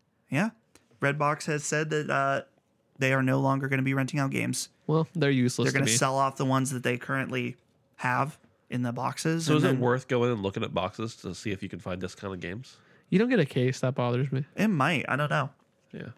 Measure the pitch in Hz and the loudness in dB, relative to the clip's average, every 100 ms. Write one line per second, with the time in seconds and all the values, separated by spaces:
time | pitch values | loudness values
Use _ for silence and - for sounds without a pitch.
0 | _ _ _ 135 220 - _ _ _ _ | _ _ _ -2 -2 -4 _ _ _ _
1 | 139 147 147 151 - 151 147 151 156 156 | -2 2 0 0 -2 -4 -2 -2 0 -2
2 | 135 139 135 139 - _ _ _ _ _ | 0 0 2 0 -4 _ _ _ _ _
3 | 131 135 131 135 139 135 135 135 135 135 | 2 2 2 2 2 2 0 0 2 0
4 | 127 147 135 135 117 127 - _ - 156 | 0 0 0 0 -2 -4 -6 _ 0 0
5 | 160 170 143 135 123 - 127 135 139 117 | 0 0 2 4 2 2 2 2 2 2
6 | 139 135 135 131 135 131 135 127 123 123 | 2 2 0 0 2 2 2 -2 -2 -4
7 | - 135 127 123 123 123 _ _ _ _ | -2 -4 -2 -4 -4 -8 _ _ _ _
8 | 127 127 139 - _ _ _ 123 123 123 | -2 0 0 -4 _ _ _ -4 -2 -2
9 | 127 135 160 165 160 156 135 131 123 127 | -4 -2 -2 0 2 4 4 4 2 0
10 | - 123 120 117 98 104 110 90 90 - | 0 0 2 0 -2 -4 -4 -2 -4 -4
11 | 113 - 101 87 110 92 95 87 90 90 | -10 -8 -12 -8 -6 -6 -8 -10 -8 -6
12 | 92 - 101 92 87 98 131 - _ - | -8 -8 -10 -8 -8 -10 -12 -20 _ -20
13 | _ 180 240 254 143 143 127 127 131 127 | _ 2 4 2 2 2 0 0 -4 -2
14 | 123 123 135 131 147 - 208 170 135 156 | -2 0 -2 -4 -6 -2 0 2 2 0
15 | - 131 147 156 139 - _ _ _ - | -2 -2 0 0 -2 -6 _ _ _ -14
16 | - | -14